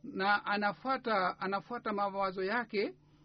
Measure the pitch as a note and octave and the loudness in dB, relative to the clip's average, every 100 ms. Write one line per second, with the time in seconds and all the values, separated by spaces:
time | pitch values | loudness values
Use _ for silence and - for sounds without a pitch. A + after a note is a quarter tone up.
0 | - G3 G3 G3+ G3+ G#3 G#3 G3 B3+ C4 | -8 -2 2 2 2 0 0 -2 -2 -2
1 | B3 G#3 F#3 - F#3+ G3 - A#3+ A#3 G3+ | 2 2 2 0 -2 -2 -4 -6 -4 0
2 | G3+ G3 F#3+ F#3 F#3+ A3+ A#3 G#3+ A#3 F#4+ | 0 0 -2 0 -2 -2 -2 -2 -2 -4
3 | - - | -20 -20